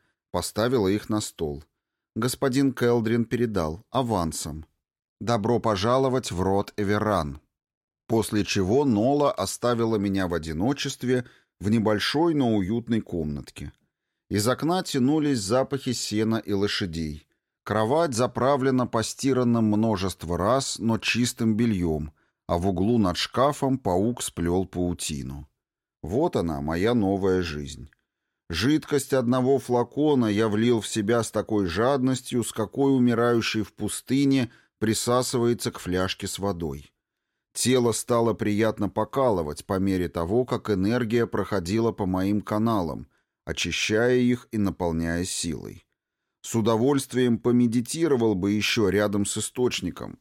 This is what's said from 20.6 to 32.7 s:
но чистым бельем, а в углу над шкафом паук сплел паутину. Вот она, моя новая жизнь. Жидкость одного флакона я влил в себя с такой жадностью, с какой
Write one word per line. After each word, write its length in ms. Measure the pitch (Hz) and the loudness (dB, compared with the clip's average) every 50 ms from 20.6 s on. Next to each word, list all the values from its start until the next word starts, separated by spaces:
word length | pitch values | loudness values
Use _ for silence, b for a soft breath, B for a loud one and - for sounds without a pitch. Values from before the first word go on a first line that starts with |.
| 131 - - - | 0 -2 -6 -4
но 200 | 95 113 113 104 | -2 -2 -2 0
чистым 560 | - - - 117 123 120 - - 120 113 107 | 0 -2 0 0 0 -2 -2 0 0 0 2
бельем, 580 | 104 120 117 107 92 87 85 78 76 73 73 - _ _ _ _ _ _ - | 2 2 0 0 0 0 0 0 -2 -4 -8 -12 _ _ _ _ _ _ -2
а 100 | 87 87 | -2 0
в 80 | 87 | 0
углу 320 | 101 98 85 95 107 120 120 | 0 0 0 2 2 2 2
над 180 | 104 90 87 | 2 2 0
шкафом 640 | - - - - - 127 143 135 - - 135 135 127 | -2 -4 -4 0 2 2 2 2 0 0 0 0 0
паук 440 | - 104 90 90 101 117 123 120 - | 0 0 0 2 2 0 -2 -4 -6
сплел 440 | - - - 87 85 87 95 95 | -8 -6 -4 -2 0 0 0 -2
паутину. 800 | 90 - 90 90 87 87 - - - 78 69 64 64 69 71 67 - _ _ _ _ _ _ _ _ _ _ - | -2 -4 -4 -2 -2 -2 -4 -6 -8 -8 -8 -8 -8 -10 -12 -14 -16 _ _ _ _ _ _ _ _ _ _ -10
Вот 340 | 78 90 127 160 175 - | -4 -2 0 0 0 0
она, 240 | 117 92 85 80 69 | -2 -2 -2 -2 -4
моя 340 | 71 73 82 85 92 113 123 | -4 -4 -2 0 0 2 2
новая 480 | 120 101 95 98 98 95 98 92 92 90 | 2 2 2 0 2 2 2 2 2 0
жизнь. 460 | 82 76 73 71 67 65 64 64 - _ _ _ _ _ _ _ _ _ _ _ - | -2 -6 -8 -10 -10 -12 -14 -16 -20 _ _ _ _ _ _ _ _ _ _ _ -8
Жидкость 640 | 85 82 98 131 156 156 - - 151 143 135 - - | -6 -2 0 2 2 0 0 0 -2 -2 -2 0 0
одного 440 | 131 123 117 123 131 127 127 139 131 | 0 2 2 2 2 2 2 2 2
флакона 680 | 123 - 123 123 120 - - 139 147 151 147 131 120 | 2 0 0 0 0 0 -2 0 2 2 4 4 2
я 220 | 110 104 101 113 113 | 2 2 2 2 2
влил 320 | 101 104 113 120 120 113 | 2 2 2 4 2 2
в 80 | 101 - | 0 -2
себя 340 | - 113 104 101 117 120 110 | -4 -2 0 2 2 0 0
с 80 | - | 0
такой 360 | - 107 98 - 113 104 101 | -2 -4 -2 0 0 0 0
жадностью, 760 | 90 80 92 113 127 143 139 127 131 131 123 - - 127 123 110 | 0 0 0 2 2 2 2 2 0 0 -2 -4 -4 -2 -2 -2
с 80 | - - | -2 -4
какой 420 | - 110 95 | -4 -6 -4